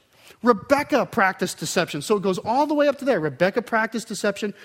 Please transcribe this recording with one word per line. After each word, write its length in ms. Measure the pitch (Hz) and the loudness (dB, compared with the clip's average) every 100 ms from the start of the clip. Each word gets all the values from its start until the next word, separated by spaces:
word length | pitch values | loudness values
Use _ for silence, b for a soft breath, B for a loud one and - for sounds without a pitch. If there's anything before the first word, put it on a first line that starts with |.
| _ B B B | _ B B B
Rebekah 640 | 226 220 - 277 285 294 190 | 2 2 2 0 2 0 0
practiced 520 | - 190 185 185 - | 2 0 0 -6 -6
deception. 440 | 156 - 165 156 | -4 -2 0 -2
So 140 | 127 208 | -2 0
it 60 | |
goes 160 | 190 185 | 0 -2
all 280 | - 240 302 | -2 0 2
the 80 | |
way 140 | 302 294 | 2 2
up 100 | 277 | 0
to 60 | |
there. 160 | 262 220 | 0 0
Rebekah 420 | 156 127 180 320 | 0 0 0 0
practiced 460 | 311 226 220 233 - | -2 0 -2 -4 -8
deception 460 | 202 208 196 208 196 | -4 -4 -2 -6 -8